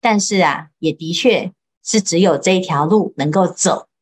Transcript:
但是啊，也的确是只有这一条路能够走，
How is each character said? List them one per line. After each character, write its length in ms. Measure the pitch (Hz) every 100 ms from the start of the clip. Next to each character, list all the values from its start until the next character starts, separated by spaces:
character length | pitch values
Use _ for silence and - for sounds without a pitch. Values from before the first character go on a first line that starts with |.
但 180 | 240 214
是 240 | 190 202
啊， 240 | 165 143 160 _
也 120 | 160
的 220 | 151 160
确 400 | 175 254 190 190 - _ _ -
是 160 | 220
只 180 | 196 170
有 180 | 190 143
这 200 | 185 190
一 20 |
条 260 | 180 143 156
路 280 | 214 - -
能 160 | 143
够 160 | 175 185
走， 400 | 175 - - - _